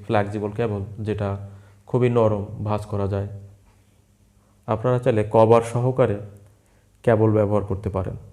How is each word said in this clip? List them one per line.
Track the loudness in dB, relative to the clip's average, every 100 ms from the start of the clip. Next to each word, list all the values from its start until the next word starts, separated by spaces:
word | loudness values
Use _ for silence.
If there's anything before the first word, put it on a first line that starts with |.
| -2
ফ্লেক্সিবল | -2 0 -4 -6
কেবল, | -4 -4 -4 -8 -8
যেটা | -6 -4 -4 -6 -10 -18 -20 _ -4
খুবই | 0 2
নরম, | 4 2 2 -4 -8
ভাঁজ | -4 -4 -4
করা | -4 -2
যায়। | -4 -6 -10 -18 -20 _ _ _ _ _ _ _ _ _ _ -6
আপনারা | -2 0 0
চাইলে | 2 0 2
কভার | 4 6 6
সহকারে | 4 0 0 2 0 0 -8 -20 -20 _ _ _ _ _
কেবল | 2 4 4
ব্যবহার | 4 2 0
করতে | -2 -4 -4
পারেন। | -4 -6 -10 -16